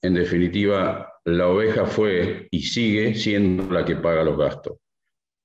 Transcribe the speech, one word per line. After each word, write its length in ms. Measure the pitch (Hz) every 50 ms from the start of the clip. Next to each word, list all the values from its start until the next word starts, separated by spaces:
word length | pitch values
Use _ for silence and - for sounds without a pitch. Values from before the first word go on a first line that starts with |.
en 120 | - 92 90
definitiva, 960 | 90 87 - 90 85 87 85 85 104 101 101 101 95 92 90 - - - - - - _
la 220 | 85 85 87 90 90
oveja 380 | 90 101 110 110 110 117 95
fue 640 | 104 - 113 110 104 95 87 85 95 - - - -
y 140 | - 87 92
sigue 500 | - - 123 117 110 104 107 107 107 107
siendo 580 | 107 - 110 104 104 101 92 92 92 95 95
la 140 | 90 85 78
que 100 | - 82
paga 280 | 78 - 85 82 80 80
los 140 | 78 71 71
gastos. 400 | 73 67 67 - - - - - _ _ _ _ _ _ _ _ _ _ _ _